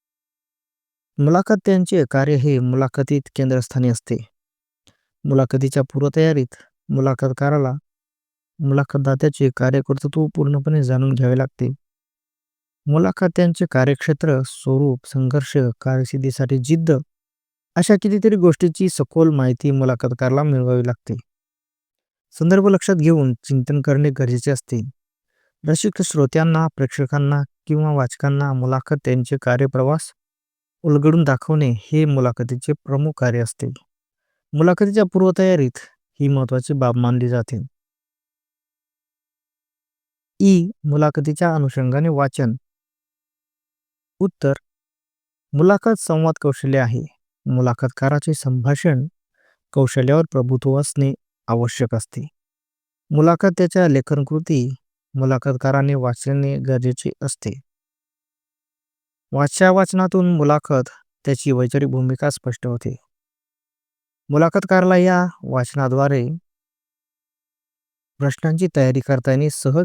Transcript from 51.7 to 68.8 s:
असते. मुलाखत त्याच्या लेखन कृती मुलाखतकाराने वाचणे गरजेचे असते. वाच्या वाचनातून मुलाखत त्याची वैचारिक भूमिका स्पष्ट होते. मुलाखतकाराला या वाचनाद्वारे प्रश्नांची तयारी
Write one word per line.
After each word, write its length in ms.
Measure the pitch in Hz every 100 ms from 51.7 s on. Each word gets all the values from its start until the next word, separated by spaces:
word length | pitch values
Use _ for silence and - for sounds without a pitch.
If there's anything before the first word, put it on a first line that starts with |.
| - 120
असते. 340 | 113 - - 151 _ _ _ _ _ _ _ -
मुलाखत 360 | 147 160 170 196 175
त्याच्या 300 | 180 185 175
लेखन 360 | 139 - 143
कृती 500 | 139 156 170 151 123 135 _ _ _
मुलाखतकाराने 800 | 135 131 131 143 127 139 135 139
वाचणे 640 | 139 123 120 135 139 139 139
गरजेचे 520 | 131 127 127 123 - -
असते. 380 | - - - 135 - _ _ _ _ _ _ _ _ _ _ _ _ _ _ _ _
वाच्या 400 | 135 143 - 185
वाचनातून 640 | 185 190 185 185 190 180 170
मुलाखत 520 | 147 147 - 139 127 - _ _
त्याची 280 | - 135 143
वैचारिक 360 | 123 127 143 139
भूमिका 420 | 131 127 131 147
स्पष्ट 360 | - - 120 123
होते. 300 | 120 117 120 _ _ _ _ _ _ _ _ _ _ _ _ -
मुलाखतकाराला 680 | 147 165 196 190 185 185 185
या 300 | 185 180 180 -
वाचनाद्वारे 880 | 127 127 123 139 135 131 139 139 120 165 - _ _ _ _ _ _ _ _ _ _ _ _ _ _ _ _ -
प्रश्नांची 500 | 139 - 160 160 180
तयारी 240 | -